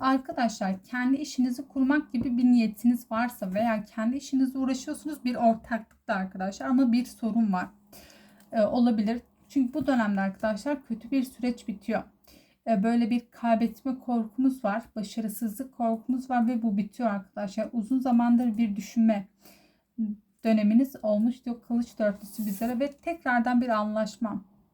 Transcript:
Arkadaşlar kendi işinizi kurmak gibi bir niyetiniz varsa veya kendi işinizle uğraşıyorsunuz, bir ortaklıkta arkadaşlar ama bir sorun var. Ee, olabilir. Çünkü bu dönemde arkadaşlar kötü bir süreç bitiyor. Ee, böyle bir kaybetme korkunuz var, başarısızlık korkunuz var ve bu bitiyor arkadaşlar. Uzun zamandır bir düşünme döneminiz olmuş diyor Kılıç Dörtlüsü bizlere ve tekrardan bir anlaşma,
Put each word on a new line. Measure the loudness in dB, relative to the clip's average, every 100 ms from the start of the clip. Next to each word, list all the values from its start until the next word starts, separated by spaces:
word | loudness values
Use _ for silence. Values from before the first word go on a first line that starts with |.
Arkadaşlar | 0 0 -2 -2 -2 -2 -4 -4
kendi | -6 -4 0 0
işinizi | -2 -2 -2 -2 -6
kurmak | -2 2 2 0
gibi | -4 -2 2
bir |
niyetiniz | 6 6 4 2 2 2 -2
varsa | -4 -4 -4 -4
veya | 0 0 0
kendi | -4 -4 -2 -2
işinizle | -2 0 0 0
uğraşıyorsunuz, | -2 -2 -4 -8 -8 -6
bir | -4
ortaklıkta | 2 2 2 -2 -8 -8 _ -6
arkadaşlar | -4 -4 -6 -6 -6 0
ama | 2 4
bir | 2
sorun | 0 -4 -2 0 2
var. | 0 -2 -12 _ -20 -20 -20 -20 -20 -6
Ee, | 0
olabilir. | 2 4 4 4 0 -2 -6 _ _
Çünkü | 0 0
bu | 0 0
dönemde | 2 2 0
arkadaşlar | -2 -2 -4 -2 -4 -4 -6
kötü | -10 -4
bir | -2
süreç | -2 -4 -4 -4 -8
bitiyor. | -10 -4 -6 -6 _ _ -20 _ _ -2
Ee, | 2
böyle | 2 2 2
bir | 0 -4
kaybetme | -6 0 2 2 -2 -6 -6
korkunuz | -2 -2 -2 0 0 2
var, | -2 -2 -6 -8
başarısızlık | -8 -6 -6 -4 -6 -6 -12 -4
korkunuz | -2 -2 -2 -4 0
var | 0 2
ve | 0
bu | 0 0
bitiyor | -4 -2 -2
arkadaşlar. | -2 -6 -8 -8 -4 -4
Uzun | -4 -2 0
zamandır | 2 4 6 4 4 0
bir | 0 -2
düşünme | -4 2 4 2 -2 _ -20 -20 _ _ _ -6 -6 -6 _ _
döneminiz | 2 4 6 6 4 0
olmuş | 0 2 2 -2
diyor | -8 -10
Kılıç | -4 -2 -2 -2
Dörtlüsü | -2 -2 -8 -8 -6
bizlere | -4 -4 -2
ve | -4
tekrardan | -4 -8 -6 0 0 2 2
bir | 2
anlaşma, | 0 0 -2 -4 -4 -6 -6 -10 _ _